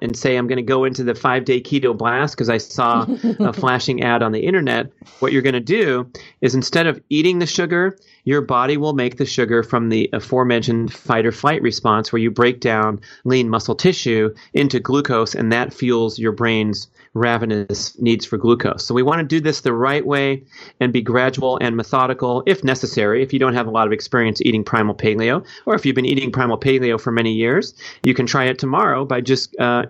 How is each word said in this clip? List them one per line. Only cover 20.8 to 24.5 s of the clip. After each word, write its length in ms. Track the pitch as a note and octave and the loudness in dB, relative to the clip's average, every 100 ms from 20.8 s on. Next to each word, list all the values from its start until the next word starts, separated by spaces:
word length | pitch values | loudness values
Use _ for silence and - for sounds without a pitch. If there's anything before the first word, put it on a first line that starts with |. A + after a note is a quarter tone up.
and 120 | B2 | 0
be 100 | B2+ | 0
gradual 560 | A#2+ A#2+ B2+ C#3 C3 B2+ | 0 0 0 0 -2 0
and 160 | A#2+ A#2 | -2 -2
methodical 640 | A2 C3+ B2+ B2+ B2 B2 - | -2 0 0 -2 -2 0 0
if 160 | F#3+ | 0
necessary. 600 | C3 B2+ A#2 - G#2 A#2 | 0 -2 -2 0 0 0
If 100 | C3+ | 0
you 60 | C3+ | 0
don't 160 | C3 | 0
have 120 | B2 A2+ | 0 0
a 40 | |
lot 160 | A2 A2 | 0 0
of 60 | |
experience 480 | G#2+ - B2 A2+ G#2+ | -2 0 0 0 0
eating 240 | A#2+ | 0